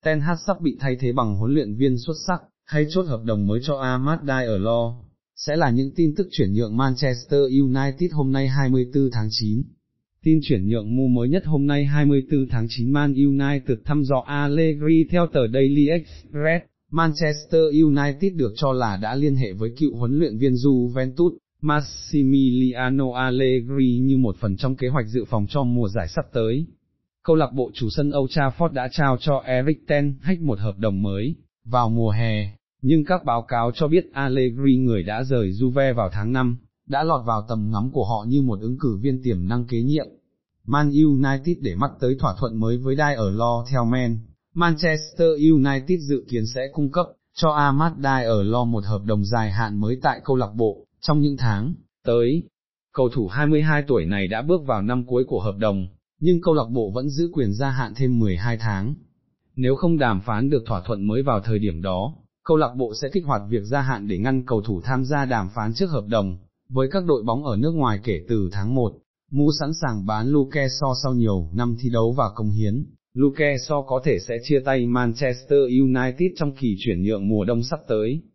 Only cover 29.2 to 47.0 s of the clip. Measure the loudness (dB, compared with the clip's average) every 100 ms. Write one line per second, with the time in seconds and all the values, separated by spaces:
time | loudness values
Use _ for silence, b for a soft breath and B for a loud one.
29.2 | 0 -2 0 0 0 -2 0 0 0 -2
30.2 | -2 -2 0 -2 -4 -2 -2 0 -2 -2
31.2 | -4 -6 _ _ -2 0 2 2 2 2
32.2 | 0 -2 -4 -10 _ _ 2 2 4 -2
33.2 | 0 -2 0 -2 -2 0 2 2 0 -4
34.2 | -2 0 0 2 4 4 4 0 -2 -6
35.2 | -2 0 0 0 0 2 0 0 -2 -2
36.2 | -2 0 0 -2 _ _ _ -2 0 0
37.2 | 0 -4 -2 -4 -2 -2 0 -2 -2 -2
38.2 | 0 2 2 -2 -4 -4 -2 -2 -2 -2
39.2 | -2 -2 -2 -2 -2 -2 0 0 -2 -14
40.2 | _ _ _ _ -2 2 4 4 6 6
41.2 | 2 0 -2 -2 -4 -2 -4 -2 -2 0
42.2 | -2 -2 -4 -2 -2 0 -2 0 0 0
43.2 | -2 0 0 -2 -2 0 0 0 0 -4
44.2 | -8 _ _ 0 0 2 0 0 -4 0
45.2 | 2 4 6 6 4 0 -2 -2 0 -4
46.2 | -2 -4 -4 -6 -6 -4 -2 -2